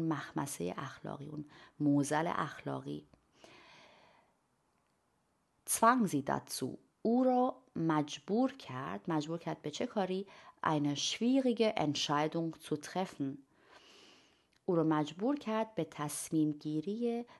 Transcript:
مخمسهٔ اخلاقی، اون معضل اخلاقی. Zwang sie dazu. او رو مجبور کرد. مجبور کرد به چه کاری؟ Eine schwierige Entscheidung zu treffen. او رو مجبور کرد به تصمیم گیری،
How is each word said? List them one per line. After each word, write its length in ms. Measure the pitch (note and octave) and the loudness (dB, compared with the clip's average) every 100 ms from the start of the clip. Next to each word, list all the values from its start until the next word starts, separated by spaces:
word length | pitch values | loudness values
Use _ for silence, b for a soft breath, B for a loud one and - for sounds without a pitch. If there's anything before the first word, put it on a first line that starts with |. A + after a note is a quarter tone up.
| E3 | -2
مخمسهٔ 600 | C#3+ - D#3 C#3+ - F3 - | -2 -4 -6 -4 -4 -6 -6
اخلاقی، 480 | C3+ - - C#3+ C#3+ | -8 -10 -10 -10 -10
اون 200 | D3+ D3 B B - | -10 -12 B B 0
معضل 480 | D3 C#3+ C#3 D3+ F3 | 4 4 4 2 0
اخلاقی. 800 | - D3+ - C#3+ C3+ C3+ D3 D3+ - _ B B B B B B B B B B _ _ _ _ _ _ _ _ _ _ _ _ _ - | 0 -4 -6 -8 -8 -8 -10 -12 -20 _ B B B B B B B B B B _ _ _ _ _ _ _ _ _ _ _ _ _ -6
Zwang 380 | - A3+ B3+ F#3+ | 4 6 6 4
sie 160 | C#3+ | 2
dazu. 540 | C#3+ C#3 - - C3 - _ _ | 0 -2 -2 -6 -6 -8 _ _
او 220 | A3 A#3+ | 2 4
رو 320 | B3+ B3 B3+ - _ - | 6 4 2 -2 _ -2
مجبور 760 | E3 D#3 D3 - - G#3+ C4 | 2 2 0 -4 -2 2 2
کرد. 480 | - - B2+ D3 G3 F#3 | -2 -10 -8 -8 -6 -2
مجبور 320 | D#3+ D3 E3+ | -2 -2 -4
کرد 220 | E3 D#3+ | -6 -6
به 100 | D3+ | -6
چه 140 | - B3 | -4 -4
کاری؟ 420 | A3 F#3 F#3+ G3+ B B B - | -2 -2 -2 -6 B B B 0
Eine 300 | D3+ C#3+ C#3+ | 2 2 0
schwierige 800 | - - A#3 C4+ C4 A3+ A3 - | -2 0 2 4 4 4 2 2
Entscheidung 800 | D3+ C#3+ - D3 D#3 E3 E3 D#3 - | 0 0 0 2 2 0 -4 -6 -4
zu 80 | D3 | -4
treffen. 600 | - F3+ F#3 - C#3 C3+ B B B B B B B B B B B _ - | -4 -4 -4 -4 -4 -6 B B B B B B B B B B B _ 0
او 100 | E3+ | 2
رو 80 | |
مجبور 540 | D#3+ D#3 D3 - A#3 D4 | 4 2 0 -2 -2 -2
کرد 380 | A3 A3 A3 - | -2 -2 -2 -4
به 120 | D#3 | -6
تصمیم 600 | - D3 - - D#3+ D3+ | -6 -6 -6 -2 0 2
گیری، 760 | D3+ D3+ D3+ D#3+ A3 A#3+ A#3 A#3+ B | 0 -4 -4 -4 -2 -2 -2 -6 B